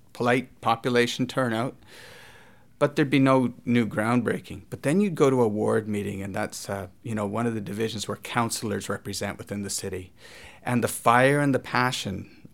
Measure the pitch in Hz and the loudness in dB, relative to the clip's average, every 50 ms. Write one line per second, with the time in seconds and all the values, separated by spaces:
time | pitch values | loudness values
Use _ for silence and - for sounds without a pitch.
0 | - _ _ - 120 123 123 135 127 - - - - - 117 - - 131 120 120 | -20 _ _ -2 0 2 2 2 0 -6 -14 -6 0 0 0 0 0 0 2 2
1 | 120 120 - - 127 123 - 135 131 117 110 110 120 139 - - - - - - | 2 2 0 -4 -4 -2 0 -2 -2 0 0 -2 -2 -4 -6 -10 -20 -20 -20 -20
2 | - - - - - - - - - - - - - - - - 143 139 143 - | -20 -20 -20 -20 -20 -20 -20 -20 -20 -20 -20 -20 -20 -20 -4 0 0 0 2 2
3 | 151 131 147 139 135 135 131 131 127 120 - - - 120 120 120 113 101 90 107 | 0 4 4 4 6 6 6 4 4 2 -2 -6 -2 0 2 2 2 0 0 -2
4 | 107 113 123 123 107 110 101 87 - - - 98 - - - - - 135 160 196 | 0 2 2 2 2 0 -2 -4 -6 -10 -14 -14 -12 -12 -12 -4 -2 0 2 2
5 | 208 196 160 151 147 135 131 127 120 107 104 107 107 110 110 113 104 107 104 104 | 2 0 2 4 4 4 6 6 4 2 2 0 0 2 2 0 0 -2 -4 -4
6 | 98 101 101 98 98 98 95 107 104 - - - - - 98 98 92 90 - _ | -4 -4 -6 -6 -8 -6 -4 -6 -6 -6 -6 -10 -8 -8 -8 -8 -8 -10 -14 _
7 | - 120 113 107 104 101 101 110 120 120 113 110 101 87 101 104 113 110 107 101 | -12 -8 -6 -4 -4 -4 -2 -2 -2 -2 -2 -4 -6 -8 -6 -4 -4 -4 -4 -6
8 | - - 104 - - - - 123 117 113 - - 120 107 101 101 - - 101 - | -6 -8 -8 -10 -8 -4 -2 -2 0 0 -2 -4 -4 -4 -4 -4 -4 -6 -8 -8
9 | - 104 98 - 104 101 - - - - 101 101 98 95 - - - 98 92 92 | -6 -10 -8 -6 -6 -6 -8 -10 -10 -10 -8 -8 -6 -6 -8 -6 -6 -6 -8 -8
10 | 90 - _ - - - - - - - - - - - 123 120 110 107 - - | -10 -14 _ -20 -20 -20 -20 -20 -20 -20 -20 -12 -6 -2 0 0 0 0 -4 0
11 | - 123 117 123 131 135 143 147 147 143 131 120 - - - 120 123 123 123 - | 2 4 6 6 6 6 4 4 2 2 0 0 -2 -2 0 0 0 2 0 -4
12 | - 101 95 92 92 - - - - - | -6 -6 -6 -8 -10 -12 -18 -20 -20 -10